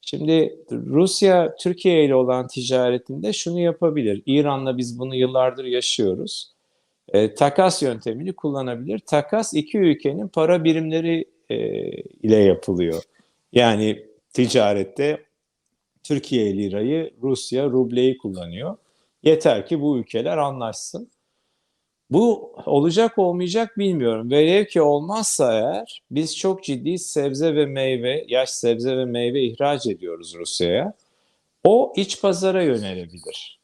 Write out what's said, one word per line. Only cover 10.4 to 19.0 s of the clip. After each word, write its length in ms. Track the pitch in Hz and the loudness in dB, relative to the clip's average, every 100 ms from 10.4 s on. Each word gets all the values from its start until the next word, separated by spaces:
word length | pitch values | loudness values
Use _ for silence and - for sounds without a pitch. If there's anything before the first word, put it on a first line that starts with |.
| 160 180 | 2 4
birimleri, 600 | 160 160 160 160 165 165 - _ _ | 2 0 0 -2 -2 -2 -4 _ _
e, 80 | 110 110 - 50 50 | -4 -4 -4 -8 -10
ile 360 | 50 _ 107 110 | -14 _ 4 6
yapılıyor. 680 | 98 90 - 90 87 82 - _ _ _ _ | 8 6 2 0 0 -2 -10 _ _ _ _
Yani 500 | 123 120 107 107 104 - _ _ | 2 4 4 0 -2 -10 _ _
ticarette 920 | - 123 127 107 101 95 - 143 156 _ _ _ _ _ _ _ _ | -2 2 4 2 2 -4 -2 -4 -4 _ _ _ _ _ _ _ _
Türkiye 540 | - 143 - 127 104 98 | -4 -4 -2 0 0 -2
lirayı, 540 | 101 98 113 156 160 _ | -4 -4 -2 -2 -6 _
Rusya 440 | 127 127 - 127 143 | -4 -4 -2 -2 0
rubleyi 520 | 127 123 120 127 127 | 0 0 2 2 2
kullanıyor. 600 | 107 92 85 87 147 214 _ _ | -6 -8 -10 -10 -10 -12 _ _